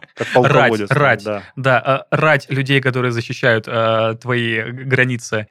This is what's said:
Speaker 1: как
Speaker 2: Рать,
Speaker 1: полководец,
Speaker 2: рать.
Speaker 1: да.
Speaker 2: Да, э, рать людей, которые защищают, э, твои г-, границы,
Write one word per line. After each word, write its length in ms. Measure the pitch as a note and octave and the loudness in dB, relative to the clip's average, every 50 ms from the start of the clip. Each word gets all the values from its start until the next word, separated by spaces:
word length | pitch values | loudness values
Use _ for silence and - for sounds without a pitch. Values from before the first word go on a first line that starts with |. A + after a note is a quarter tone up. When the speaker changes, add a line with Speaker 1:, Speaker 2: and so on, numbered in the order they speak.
| - - _ | -20 -14 _
Speaker 1:
как 120 | - A#2+ | -8 -4
Speaker 2:
Рать, 60 | - - | 0 2
Speaker 1:
полководец, 580 | B2+ C3 C3+ C#3 - C3+ A#2+ A2 G#2+ G#2 G2 | 4 4 4 4 4 4 4 2 0 0 0
Speaker 2:
рать. 320 | C#3 D3 D3 C3+ A#2 G#2 G2+ | 0 2 2 2 2 0 -2
Speaker 1:
да. 200 | G#2+ G#2 G2+ F#2 - - | -6 -8 -8 -10 -12 -10
Speaker 2:
Да, 500 | C3+ B2+ C3+ B2+ A2+ - C#3 C3+ C3 - _ | -4 0 2 2 2 2 0 -2 -2 -2 _
э, 40 | - | -2
рать 340 | C#3+ D3+ D#3 D3+ C3+ - - | 0 2 2 2 2 0 -4
людей, 320 | C#3+ C3+ C3+ C3 C#3 C3+ | -4 -4 0 0 0 0
которые 300 | C3 C3 B2 C3 B2 B2 | 2 0 -2 -2 -2 -2
защищают, 540 | A#2 A#2+ A#2 - A#2+ - - B2+ A2+ A2 - | -2 -4 -6 -8 -6 0 2 2 2 2 0
э, 480 | - B2 A2+ A2+ A2+ A2+ A2 A2+ A2+ A2+ A#2 | -2 -2 0 0 2 2 0 0 -2 -4 -6
твои 400 | - B2 B2 A#2+ A#2 A2+ A2+ A2 | -4 -4 -2 -2 -2 -2 -4 -4
г-, 220 | A2 - A#2+ C3 C3 | -6 -6 -10 -10 -6
границы, 640 | C3+ C3 B2+ B2+ B2+ B2 A#2 - - A2+ G#2+ G#2+ - | -2 0 0 2 0 -2 -4 -6 -6 -6 -6 -6 -6